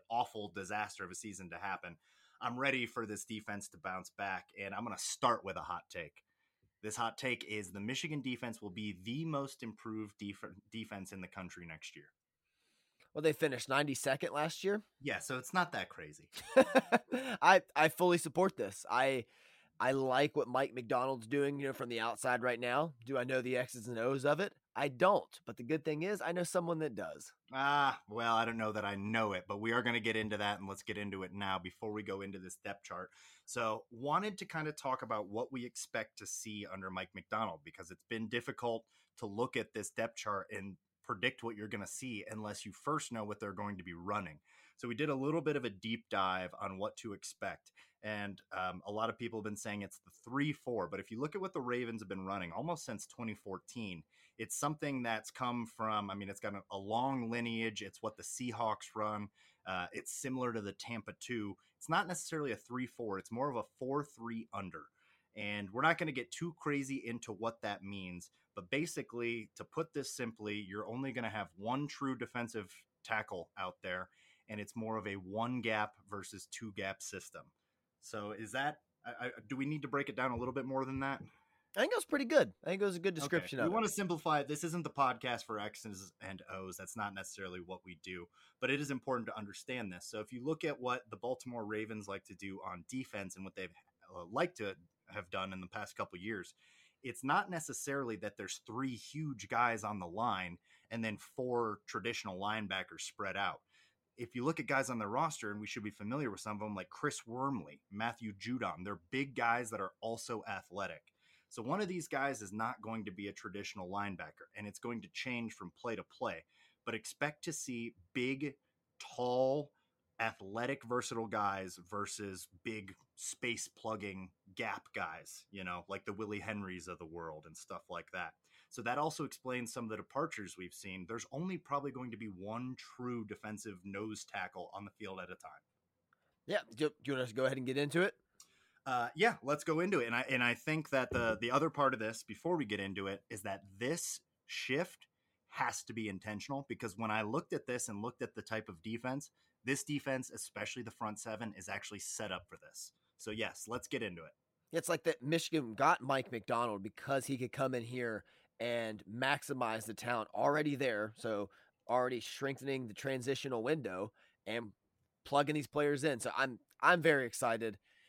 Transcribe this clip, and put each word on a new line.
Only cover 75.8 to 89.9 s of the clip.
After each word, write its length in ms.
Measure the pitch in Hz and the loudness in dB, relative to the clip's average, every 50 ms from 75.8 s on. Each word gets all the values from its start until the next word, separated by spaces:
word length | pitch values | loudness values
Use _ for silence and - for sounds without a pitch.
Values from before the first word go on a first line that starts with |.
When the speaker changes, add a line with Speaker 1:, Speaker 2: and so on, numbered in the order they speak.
| 107 107 - - _ - | 2 0 -2 -10 _ -10
Speaker 1:
versus 380 | 104 101 90 - - 95 - - | -8 -8 -8 -10 -12 -12 -12 -12
two 220 | - - 117 107 98 | -10 -10 -10 -8 -6
gap 260 | 107 95 98 95 - | -4 -4 -4 -4 -6
system. 420 | - - - 92 - - - 80 - - _ _ _ _ _ _ _ _ _ _ - | -8 -8 -8 -10 -10 -12 -14 -16 -16 -18 _ _ _ _ _ _ _ _ _ _ -14
So 280 | - - 107 104 104 | -8 -6 -6 -4 -4
is 200 | 107 101 113 107 | -6 -6 -8 -4
that, 280 | 101 131 139 151 147 - _ _ _ _ - | -2 0 0 0 -2 -4 _ _ _ _ -12
I, 220 | 117 120 - 127 | -12 -8 -6 -6
I, 20 | 123 - - 110 | -6 -8 -10 -8
do 80 | 104 139 | -6 -2
we 100 | 131 135 | -2 0
need 180 | 143 156 151 135 | 0 0 -2 -2
to 40 | |
break 220 | 127 120 139 139 - | 0 0 0 0 0
it 60 | 107 | 0
down 160 | 127 127 131 | 0 0 2
a 40 | 120 | 2
little 180 | 117 123 123 123 | 0 -2 0 0
bit 120 | 135 123 | -2 -2
more 180 | 131 135 131 135 | 0 0 0 0
than 180 | 131 135 135 | 0 0 0
that? 200 | 139 139 135 120 - - - _ _ _ _ _ _ _ - | 0 0 -2 -4 -6 -12 -18 _ _ _ _ _ _ _ 2
Speaker 2:
I 20 | 196 | 2
think 120 | 247 359 494 | 2 4 4
it 40 | |
was 60 | 427 - | 0 2
pretty 220 | - - 277 277 | 2 2 2 2
good. 260 | 233 311 277 165 107 - _ - | 6 8 8 8 8 4 _ -2
I 40 | 160 | -2
think 120 | 180 196 | 2 2
it 40 | 208 | 2
was 100 | 202 180 | 2 2
a 40 | 175 | 2
good 140 | 170 196 180 | 0 0 2
Speaker 1:
Okay. 60 | 156 | 2
Speaker 2:
description 400 | 143 139 175 165 - - 139 131 | 2 2 4 2 2 0 0 2
Speaker 1:
We 20 | |
Speaker 2:
of 60 | 113 | 2
it. 60 | 165 190 | 4 4
Speaker 1:
wanna 140 | 226 220 | 4 4
simplify 520 | 208 - 202 196 175 175 156 - 165 151 147 | 4 2 2 2 2 0 2 4 4 4 4
it. 80 | 143 139 | 4 2
This 160 | 151 147 175 | 0 0 0
isn't 160 | 165 160 175 | 0 0 0
the 80 | 151 - | -2 0
podcast 560 | - 143 139 127 123 110 - 127 120 113 - | 4 4 4 4 4 2 2 0 0 0 0
for 140 | - 110 104 | -2 -2 -2
X's 520 | 101 107 - - - 113 101 92 98 90 - _ | -2 -4 -6 -8 -8 -8 -8 -8 -10 -14 -14 _
and 220 | 101 95 98 90 - - | -10 -10 -10 -10 -10 -8
O's. 240 | 98 95 95 92 90 | -8 -6 -6 -6 -8
That's 220 | - 95 92 - | -8 -10 -8 -6
not 160 | 113 104 101 98 | -4 -4 -4 -4
necessarily 480 | 98 95 - - 101 95 92 90 92 | -6 -8 -8 -8 -8 -8 -6 -6 -8
what 240 | 85 90 95 87 - | -8 -8 -10 -10 -10
we 140 | 95 87 80 - | -14 -16 -12 -10
do, 240 | 92 92 90 87 - _ - - - _ _ | -8 -8 -8 -8 -10 _ -20 -20 -20 _ _
but 120 | - 123 | 0 0
it 100 | 139 139 | 2 2
is 100 | 147 135 | 0 0
important 360 | 139 123 - 135 131 120 113 | -2 -2 0 0 0 0 0
to 100 | - - | -4 -6
understand 560 | 113 104 101 98 - - - 127 123 113 95 | -6 -8 -8 -10 -10 -6 -4 -4 -4 -4 -4